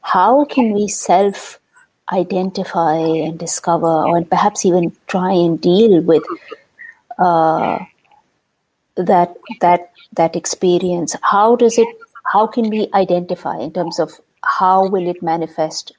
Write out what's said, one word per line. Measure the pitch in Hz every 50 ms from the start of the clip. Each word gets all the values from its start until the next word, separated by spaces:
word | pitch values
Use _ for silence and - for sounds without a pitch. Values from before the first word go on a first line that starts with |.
how | _ - - 196 180 208 247 285 294
can | 285 - - 247 220 208
we | 202 208 196
self-identify | - - - - 180 180 196 202 196 - - - - - _ _ _ _ _ _ _ _ _ - - 196 180 180 196 185 185 190 190 - 190 - - 185 170 160 151
and | 165 160 165 160 160 156 156 165 165
discover, | 170 165 - - - - 170 165 151
or | 165 165 156 - - 175 175 170
perhaps | - - 180 185 208 208 - -
even | 196 170 180 170 165 - _ _
try | _ - 190 180 185 196
and | 180 170 170 165 156
deal | - 180 175 190 226 226 196 165
with, | 160 175 165 151 - - 175 - - - - - _ _ _ _ - - - _ _ _ - -
uh, | 185 180 170 165 160 160 160 160 - - - - 190 - _ _ _ _ _ _ _ _ _ _ _ _ _ _ _ _ _ _ _ _ _
that, | - 185 165 202 175 175 175 - - _ - 226 -
that, | - 175 175 175 175 - _ _ _ _ -
that | - 165 165 -
experience? | 185 - - - - - 185 175 175 185 180 180 175 170 - - - -
How | - - 202 208 226 240
does | 240 247 226 226 -
it, | 226 226 - - - _ _ - _ - -
how | 196 214
can | 220 - - 226 220
we | 208 214 214 - -
identify | 196 196 180 180 175 175 175 180 175 - 143 165 165
in | 113 151 156
terms | 180 175 165 175 -
of | 165 160 - - _ _ _ _ -
how | - - - 190 185 190 190 190 190
will | 196 196 180 175
it | 175 175 -
manifest | 170 160 165 165 160 - - 160 156 160 - - - _